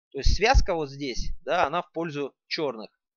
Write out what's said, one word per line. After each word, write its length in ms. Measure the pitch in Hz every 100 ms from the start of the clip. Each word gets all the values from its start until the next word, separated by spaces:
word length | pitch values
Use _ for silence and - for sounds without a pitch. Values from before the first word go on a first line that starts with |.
| _
То 60 | 139
есть 180 | 123 -
связка 380 | 214 269 -
вот 160 | 170 143
здесь, 420 | 139 139 110 - - -
да, 220 | 170 147
она 140 | 165
в 100 | -
пользу 420 | 160 170 143 135 - -
черных. 420 | - 147 110 104 _ _